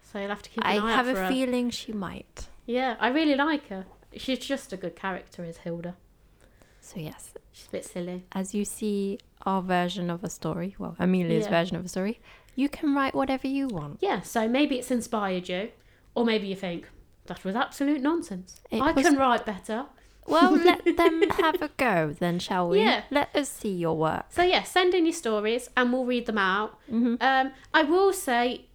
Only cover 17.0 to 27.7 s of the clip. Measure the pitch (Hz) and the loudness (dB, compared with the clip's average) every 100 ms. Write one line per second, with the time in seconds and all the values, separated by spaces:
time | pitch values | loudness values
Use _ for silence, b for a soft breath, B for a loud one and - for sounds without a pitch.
17 | - _ - - 190 208 - - 277 294 | -20 _ -14 -10 -6 -4 -4 -2 0 2
18 | 269 339 - 185 185 - - 220 277 320 | 0 -2 -4 -12 -12 -20 -6 0 2 4
19 | 269 277 269 233 - 190 - 220 285 - | 4 6 4 2 0 -8 -8 -8 -8 -16
20 | b b - 302 - 311 349 339 339 349 | b b 0 6 8 8 6 4 2 4
21 | 339 320 330 - 330 330 302 - 254 180 | 4 6 2 4 2 0 -4 0 2 2
22 | 156 170 175 175 - 190 175 185 440 240 | 0 0 -2 -2 -2 0 2 4 4 2
23 | - 285 - - 277 - 220 180 165 160 | 0 -2 0 -2 -2 -6 -6 -2 -2 0
24 | 156 165 - - 359 302 - 359 359 359 | 0 -2 -4 0 2 2 2 2 4 4
25 | 330 330 233 214 208 240 240 - 247 254 | 2 0 -2 0 0 -2 -2 0 0 0
26 | 247 247 233 214 190 196 220 - - 233 | 0 -2 -2 0 0 0 -2 -10 -6 0
27 | 240 240 254 269 262 B B | 0 2 2 2 0 B B